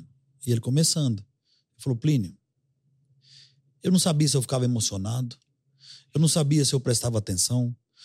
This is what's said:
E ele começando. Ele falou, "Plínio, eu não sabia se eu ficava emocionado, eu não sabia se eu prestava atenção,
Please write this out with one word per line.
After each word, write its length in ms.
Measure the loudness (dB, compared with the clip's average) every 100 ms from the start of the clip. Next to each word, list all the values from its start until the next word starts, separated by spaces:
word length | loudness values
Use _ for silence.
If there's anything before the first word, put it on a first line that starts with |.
| -18 _ _ _ -2
E 60 |
ele 80 | -2
começando. 600 | 0 0 2 0 0 -2
Ele 600 | -8 _ _ _ _ -10
falou, 140 | -6 -2
"Plínio, 380 | 0 0 -2 -10 _ _ _ _ _ _ _ _ _ -20 -20 _ _ _
eu 80 | 0
não 80 | 2
sabia 300 | 2 2 2
se 80 | 0
eu 60 |
ficava 220 | -2 -2 0
emocionado, 720 | 0 -2 -4 -6 -6 -6 -12 _ _ _ _ -20 -20 _
eu 60 | 0
não 80 | 2
sabia 360 | 2 2 2 2
se 80 |
eu 60 | 0
prestava 360 | 0 0 0 -2
atenção, 560 | -2 -2 0 0 -2 -6 _ _